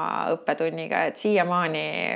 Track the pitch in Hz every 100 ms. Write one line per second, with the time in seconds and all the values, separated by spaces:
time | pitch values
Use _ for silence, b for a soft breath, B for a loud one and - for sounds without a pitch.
0 | 160 - - 165 - 147 160 160 160 -
1 | 160 - 214 202 175 175 165 156 156 -
2 | -